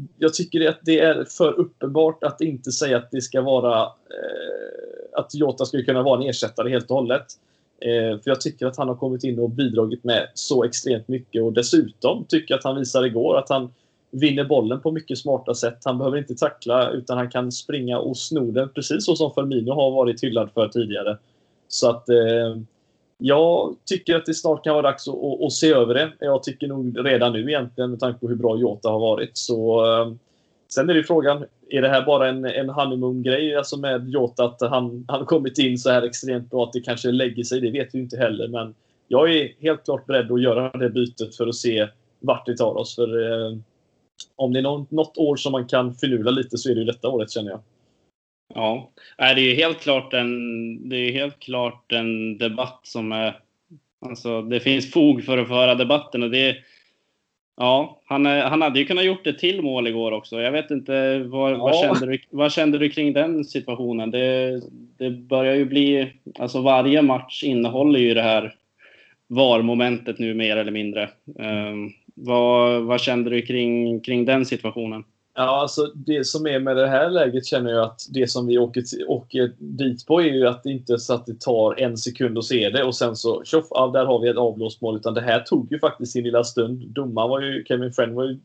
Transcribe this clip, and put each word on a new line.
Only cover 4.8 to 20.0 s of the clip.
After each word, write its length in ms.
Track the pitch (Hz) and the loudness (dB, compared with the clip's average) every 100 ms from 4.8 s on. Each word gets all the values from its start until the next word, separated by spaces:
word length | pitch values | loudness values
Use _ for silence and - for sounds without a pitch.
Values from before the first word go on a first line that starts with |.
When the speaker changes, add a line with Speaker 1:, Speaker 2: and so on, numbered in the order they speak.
| - - - - | -16 -16 -8 -6
Speaker 1:
att 160 | 151 143 | -6 0
Jota 300 | 143 - 135 | 0 0 -2
skulle 180 | 139 | -2
kunna 200 | 123 127 | 0 2
vara 180 | 135 123 | 4 2
en 80 | 139 | 0
ersättare 400 | 117 107 - 120 | -2 -4 -2 -2
helt 220 | 127 120 | -2 0
och 40 | 135 | -2
hållet. 300 | 123 135 - - _ _ _ _ | 0 -2 -4 -18 _ _ _ _
Eh, 380 | 120 117 113 107 | -2 0 0 -2
för 100 | 135 | -2
jag 120 | 131 | -2
tycker 240 | - - 127 | -4 -4 -6
att 120 | 127 | -4
han 100 | 131 | -4
har 80 | 127 | -4
kommit 280 | 135 127 | -4 -4
in 160 | 135 117 | -4 -2
och 100 | 117 | -2
bidragit 540 | 120 131 110 110 123 | 0 0 0 0 -2
med 240 | 120 110 - | 0 0 -2
så 300 | - - 135 | -6 -2 2
extremt 440 | 117 - 139 113 110 | 2 -2 -2 -2 -2
mycket, 360 | 127 - 113 | -8 -4 -2
och 100 | 113 | 0
dessutom 720 | 110 120 165 107 - 127 226 - | 0 2 2 2 0 -2 -2 0
tycker 260 | 160 - | -2 0
jag 40 | 135 | -2
att 40 | |
han 160 | 135 139 | -2 -4
visar 260 | 127 131 127 | -2 2 2
igår 320 | 113 160 175 | 2 2 2
att 120 | - | 2
han 200 | 135 123 - _ _ _ | -2 -4 -12 _ _ _
vinner 300 | 131 151 139 | 0 2 2
bollen 380 | 143 143 110 135 | 2 2 2 0
på 100 | 160 | -2
mycket 260 | 160 - 135 | -4 -6 -6
smarta 360 | 143 131 - | -2 -2 -2
sätt. 280 | 120 117 120 135 | -2 -2 -2 -4
Han 120 | 127 | -2
behöver 200 | 135 143 | 0 -2
inte 180 | 143 120 | -4 -2
tackla, 540 | 147 - 120 123 123 | -2 -2 0 2 2
utan 280 | 127 123 123 | -2 -4 -4
han 120 | 123 | -2
kan 220 | 123 123 | -4 -4
springa 480 | 123 - 147 123 120 | -6 -8 -6 -2 -2
och 180 | 135 127 | -2 -6
sno 340 | - 156 120 | -4 -2 0
den, 180 | 117 135 | 0 -2
precis 360 | - 139 151 - | -4 -4 -2 0
så 100 | 156 | 0
som 180 | 151 | 0
Firmino 380 | - 139 131 113 | 0 0 0 0
har 200 | 147 135 | 2 2
varit 320 | 131 | 4